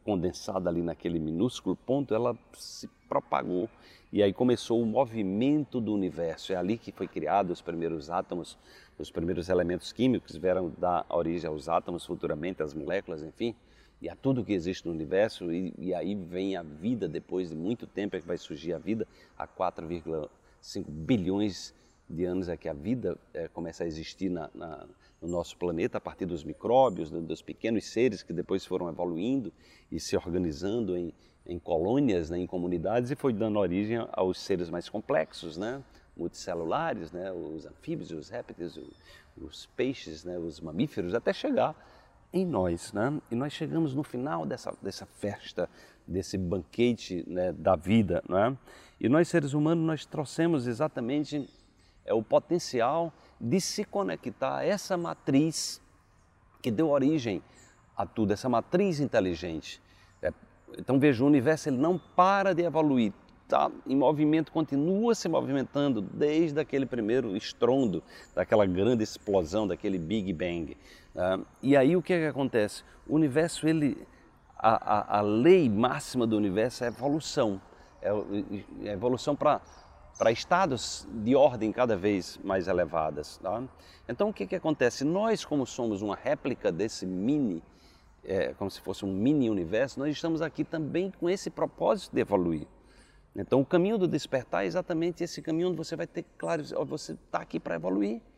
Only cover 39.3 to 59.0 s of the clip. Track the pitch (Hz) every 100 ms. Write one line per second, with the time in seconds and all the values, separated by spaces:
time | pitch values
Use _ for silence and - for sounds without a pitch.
39.3 | - 73 - - - 127 131 - 78 87
40.3 | 87 85 76 80 80 147 - 87 110 -
41.3 | 190 302 254 123 160 - - - _ _
42.3 | 175 185 123 90 85 - 101 120 151 -
43.3 | 117 143 - 151 156 160 131 147 123 135
44.3 | 165 151 127 - - 98 - - - 104
45.3 | 101 - - 87 - - _ - 90 92
46.3 | 95 90 95 82 - 120 117 - 90 -
47.3 | 90 90 - 160 90 87 113 101 87 -
48.3 | 92 110 135 - - - - 110 147 170
49.3 | 170 147 147 151 170 160 156 - 147 147
50.3 | - 165 160 123 113 151 - 117 147 143
51.3 | 147 135 - _ _ _ _ - 110 110
52.3 | 147 - 175 - 127 117 160 170 - -
53.3 | - 113 185 - - 208 202 190 165 123
54.3 | - 131 135 156 202 - 180 170 156 -
55.3 | 139 160 151 - - _ _ _ _ _
56.3 | _ _ _ 131 107 160 143 135 160 117
57.3 | 92 - - - _ _ - 101 - 104
58.3 | 104 131 120 - - 202 151